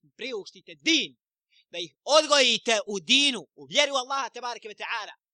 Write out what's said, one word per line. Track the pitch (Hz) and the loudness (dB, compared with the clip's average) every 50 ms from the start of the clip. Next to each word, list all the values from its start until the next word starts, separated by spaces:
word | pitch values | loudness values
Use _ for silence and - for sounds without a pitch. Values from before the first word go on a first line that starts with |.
| _ 143 _ | _ _ _
priuštite | - 214 262 247 202 180 - - 190 - - 165 | -12 -10 -10 -10 -10 -12 -14 -20 -20 -20 -20 -16
din, | 147 - 311 330 277 202 143 123 _ _ _ _ _ _ _ _ _ _ _ | -4 0 2 2 2 0 -2 -10 _ _ _ _ _ _ _ _ _ _ _
da | 170 175 | -12 -10
ih | 175 147 _ _ - | -10 -12 _ _ 0
odgojite | 247 285 311 311 277 294 285 262 240 226 - - 240 226 208 - | 4 4 4 4 6 4 4 4 4 2 0 0 0 0 0 -2
u | 208 208 196 | -4 -8 -4
dinu, | 156 139 254 277 285 285 247 196 - _ _ | 0 2 4 4 4 2 0 -4 -8 _ _
u | 143 143 | -20 -12
vjeru | 131 180 277 294 277 277 | -4 0 0 0 2 0
Allaha | 262 247 262 277 269 262 220 | -4 -4 -4 -6 -6 -6 -8
tebareke | - 240 247 240 233 214 - | -10 -10 -10 -10 -10 -10 -12
ve | 214 202 | -16 -14
ta'ala. | - 202 160 226 226 202 175 139 _ _ _ | -12 -10 -8 -8 -8 -10 -12 -16 _ _ _